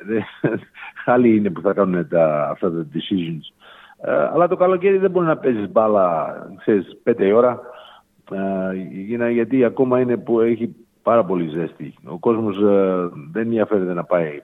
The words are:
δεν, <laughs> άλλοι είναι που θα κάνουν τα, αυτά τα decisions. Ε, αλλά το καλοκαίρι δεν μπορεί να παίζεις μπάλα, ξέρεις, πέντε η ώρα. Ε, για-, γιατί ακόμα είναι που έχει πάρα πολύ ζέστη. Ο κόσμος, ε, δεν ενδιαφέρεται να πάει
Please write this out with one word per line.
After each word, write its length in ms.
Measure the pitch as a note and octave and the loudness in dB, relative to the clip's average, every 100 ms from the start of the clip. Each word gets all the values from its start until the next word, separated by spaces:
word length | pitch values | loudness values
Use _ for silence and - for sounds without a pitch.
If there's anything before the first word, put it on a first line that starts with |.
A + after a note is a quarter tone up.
| F#2 | -6
δεν, 160 | A2 G2+ - | -6 -6 -4
<laughs> 640 | - A2+ - - - - | -4 -4 -8 -20 -20 -6
άλλοι 320 | - B2 A#2+ A2 | 0 4 6 4
είναι 140 | G2+ | 2
που 100 | E2 | -2
θα 120 | G2 | 0
κάνουν 360 | G2 F#2+ F2+ E2 | 2 2 0 0
τα, 400 | E2+ D#2+ D2+ D2 | 2 2 2 -2
αυτά 220 | D#2 G2 | -4 -4
τα 160 | E2 D#2 | -4 -6
decisions. 640 | D#2+ - G2 E2 E2 - - - - - _ | -8 -4 -2 -2 -8 -12 -20 -20 -20 -20 _
Ε, 280 | - C3+ D3+ | -2 0 0
αλλά 160 | D3+ F3 | 2 2
το 80 | F3+ | 2
καλοκαίρι 420 | F3+ F#3 F#3+ G3 | 2 2 2 2
δεν 120 | F#3+ | 2
μπορεί 160 | F3+ E3+ | 2 0
να 100 | D3+ | 0
παίζεις 340 | C#3+ A#2 G2+ | 0 -2 0
μπάλα, 640 | G#2+ A2 G#2 F2+ D#2+ D2 F2 - F#2 | 2 4 4 2 0 -4 -8 -14 -6
ξέρεις, 380 | - G#2+ E2+ - | 0 0 0 -4
πέντε 240 | - A#2 G2 | -2 0 4
η 60 | |
ώρα. 280 | G#2+ B2 A#2 - - - - _ _ - | 4 4 0 -8 -20 -20 -20 _ _ -12
Ε, 420 | G2 F#2+ F#2+ F#2+ F#2+ F2+ D2+ G2 | -6 -4 -4 -4 -6 -10 -12 -8
για-, 240 | A#2 A#2+ | -4 -2
γιατί 340 | A#2+ A2+ C3 | 0 0 2
ακόμα 360 | A#2+ A2+ B2+ B2 | 2 2 0 2
είναι 160 | B2 A#2+ | 0 -2
που 240 | - A#2 | 0 0
έχει 340 | A2+ A2 A2 - _ _ - | 2 0 -6 -10 _ _ 0
πάρα 160 | A#2 | 2
πολύ 240 | F2+ F#2 E2 | 2 -2 -4
ζέστη. 460 | D#2 D#2+ - D2 - | -4 -6 -8 -16 -16
Ο 140 | - F2 | -16 -4
κόσμος, 380 | A#2+ A2+ A2 F#2+ | 0 0 0 0
ε, 520 | G#2 G2+ F#2+ F#2 F2 D2 D2 | 2 4 2 0 -4 -8 -10
δεν 100 | E2+ | -6
ενδιαφέρεται 500 | A2+ A2+ G#2 G#2+ F#2 | -2 0 0 0 -2
να 120 | F2 | -4
πάει 380 | E2 F2+ D#2+ D2 | -2 -2 -2 -6